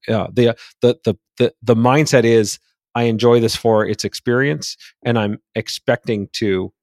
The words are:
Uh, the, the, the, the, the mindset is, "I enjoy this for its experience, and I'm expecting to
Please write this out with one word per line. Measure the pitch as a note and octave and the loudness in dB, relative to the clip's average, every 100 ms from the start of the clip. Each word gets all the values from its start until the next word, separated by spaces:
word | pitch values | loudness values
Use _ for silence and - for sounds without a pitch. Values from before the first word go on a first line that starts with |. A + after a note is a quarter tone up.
| - | -4
Uh, | A2 F2+ | -4 -2
the, | G2 A#2+ A2+ - _ | 0 0 0 -8 _
the, | B2 - | 0 0
the, | - G2 _ - | -2 -4 _ -4
the, | A#2+ - | -4 -2
the | A2+ A2+ | 0 2
mindset | B2 C#3+ D3+ C3+ | 2 2 2 2
is, | A2+ A2+ G#2 - _ _ _ A#2 | 4 4 2 -4 _ _ _ -4
"I | |
enjoy | A#2 A2 A#2+ A#2+ | -2 2 4 4
this | A2+ | 2
for | - A#2 G#2+ G2+ | 0 0 0 0
its | G#2 | -4
experience, | G2+ - - B2 C#3 D3+ - - - _ | -8 -8 -4 -2 -2 -4 -8 -14 -20 _
and | B2 A#2 | -2 -2
I'm | G#2 A2 _ | -2 -4 _
expecting | A2+ - - - A#2+ - G#2+ G2 | -8 -8 -6 -2 -2 -2 -6 -6
to | - G#2+ F#2 G2+ - | -6 -4 -2 -6 -12